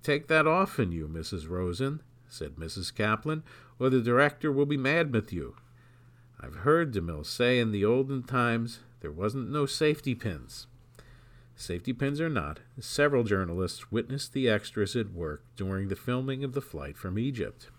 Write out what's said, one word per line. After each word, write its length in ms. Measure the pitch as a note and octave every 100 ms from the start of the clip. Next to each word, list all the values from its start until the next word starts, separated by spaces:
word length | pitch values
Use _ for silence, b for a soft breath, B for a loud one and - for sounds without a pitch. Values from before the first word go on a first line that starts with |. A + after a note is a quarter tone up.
"Take 240 | - D3 D#3
that 180 | D#3+ D#3
off 340 | E3+ F#3+ -
in 120 | G2+
you, 160 | E2+ D#2
Missus 400 | D#2+ D#2 F#2 D#2
Rosen," 560 | F2+ F#2 F2+ C3+ D3+ - - -
said 320 | - D#2 D2+
Missus 320 | E2 G2 F2+
Kaplan, 500 | - G#2+ A2 D3+ D#3 - B B B
"or 100 | B2+
the 120 | C3
director 500 | A#2 A#2+ C#3+ - D#3
will 160 | C#3 C#3+
be 100 | C#3+
mad 340 | C3 D#3 D#3+
with 220 | A#2 G#2+
you." 220 | F2 C2+ - b b b b b b b -
"I've 180 | B1 -
heard," 360 | G2+ E3 D#3
DeMille 320 | G#2 E2+ D2+ D#2
say, 320 | - B2 B2+
"in 140 | A2+
the 140 | G#2 G#2
olden 360 | B2 C3+ C3+
times 600 | B2 C3 A#2+ A#2 A#2 - - -
there 120 | D#2
wasn't 380 | D2+ G#2 B2+ A#2+
no 160 | D3 C#3
safety 480 | - D#3 D3 -
pins." 540 | A#2 A2+ D#2+ B1+ - - - - b b b b b b -
Safety 380 | - F2 G#2+
pins 260 | B2+ C#3 C#3+
or 100 | E3
not, 300 | C3+ D2 D#2 - -
several 440 | - - D3 C#3
journalists 680 | A2 G2 F#2 E2+ F#2 - -
witnessed 420 | A2 A#2 C#3 -
the 160 | C3+ B2+
extras 460 | G#2+ - - G2+ B2
at 180 | G2+
work 300 | F2+ D#2+ D2+ - -
during 320 | F#2+ F#2+ G2
the 80 | G2
filming 480 | - B2 C3 C3
of 100 | C#3
The 80 | B2+
Flight 360 | - - C#2+ C#2+
from 200 | F#2 F#2
Egypt. 520 | B2+ B2 D2+ - -